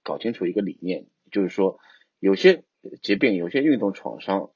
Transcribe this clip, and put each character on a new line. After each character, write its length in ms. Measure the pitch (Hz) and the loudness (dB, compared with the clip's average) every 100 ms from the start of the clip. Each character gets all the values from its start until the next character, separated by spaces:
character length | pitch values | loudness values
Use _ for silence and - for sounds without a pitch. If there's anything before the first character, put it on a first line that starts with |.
搞 140 | - 76 | -8 -6
清 160 | 117 | -6
楚 120 | 113 90 | -4 -2
一 60 | |
个 100 | 101 | -2
理 180 | 98 - | -4 -6
念， 240 | 90 85 - _ _ | -6 -6 -10 _ _
就 120 | 101 | -4
是 60 | 92 | -4
说 300 | - 95 - _ _ _ _ | 0 -2 -2 _ _ _ _
有 160 | 196 196 | 0 6
些 280 | 185 170 - _ - - | 6 6 -2 _ -20 -10
疾 140 | - 98 | -2 2
病、 200 | 135 92 | 2 0
有 140 | 87 | -2
些 120 | 135 | 0
运 180 | 151 127 | 2 2
动 140 | 101 | 0
创 260 | 95 - - | -4 -10 -10
伤， 300 | - 98 - | -4 -4 -4